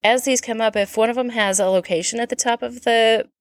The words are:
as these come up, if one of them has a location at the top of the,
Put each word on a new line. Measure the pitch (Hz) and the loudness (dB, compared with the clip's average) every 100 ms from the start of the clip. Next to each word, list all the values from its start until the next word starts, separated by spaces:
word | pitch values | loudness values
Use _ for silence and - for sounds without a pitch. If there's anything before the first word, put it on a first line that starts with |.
as | 214 254 | 2 2
these | 277 247 | 2 -2
come | - 220 | -2 -2
up, | 220 | 0
if | 214 202 220 | 0 -2 0
one | 226 | 0
of | |
them | 240 247 | 0 -4
has | 233 202 190 | -2 0 0
a | 190 | 2
location | 190 - 170 180 233 | 0 0 -2 -2 -4
at | 247 | -4
the | |
top | 247 247 240 | -4 -2 -2
of | 247 247 | -6 -6
the, | 240 233 226 226 - _ | 0 4 4 2 -2 _